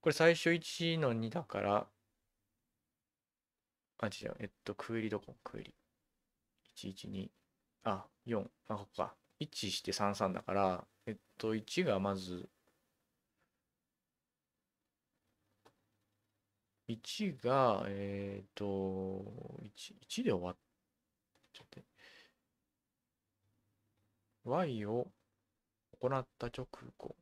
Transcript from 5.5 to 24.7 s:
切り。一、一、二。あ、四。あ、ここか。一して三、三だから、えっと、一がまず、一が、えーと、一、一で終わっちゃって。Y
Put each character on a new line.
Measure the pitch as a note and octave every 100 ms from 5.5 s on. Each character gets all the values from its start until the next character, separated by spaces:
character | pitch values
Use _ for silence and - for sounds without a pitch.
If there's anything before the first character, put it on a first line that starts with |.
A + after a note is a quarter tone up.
| -
切 | -
り。 | - _ _ _ _ _ _ _ _
一、 | _ - -
一、 | F#2+ -
二。 | G2 - _ _ _ _ _
あ、 | - F#2+ - _ -
四。 | A2+ G2 _ _
あ、 | G#2+
こ | G2+ -
こ |
か。 | - - _ _
一 | D3+ - G2+
し | -
て | -
三、 | F#2+ G2+ G2+
三 | G2
だ | F#2
か | -
ら、 | G2 G2 F2+ - _ -
え |
っ | G#2+ _ _
と、 | A2+
一 | A2 G#2+ -
が | F3+ G2+
ま | G2 G2
ず、 | F#2 F2+ - _ _ _ _ _ _ _ _ _ _ _ _ _ _ _ _ _ _ _ _ _ _ _ _ _ _ _ _ _ _ _ - _ _ _ _ _ _ _ _ _ _ _ -
一 | A#2 - - G#3 C#3
が、 | A#2+ C3+ B2+ G2+ -
え | G2 G2+ G2 G2+ G2 G2 -
ー |
と、 | G2+ G2 F#2+ F#2+ F#2+ F#2+ G2 - - -
一、 | G#2+ - - -
一 | - -
で | B3
終 | F#2+ F2+
わ |
っ | - _ _ _ _ _ _ _ _ _
ち | -
ゃ |
っ | -
て。 | - - _ - - - _ _ _ _ _ _ _ _ _ _ _ _ _ _ _ _ _ _ _ _ _ B2+
Y | C#3+ F3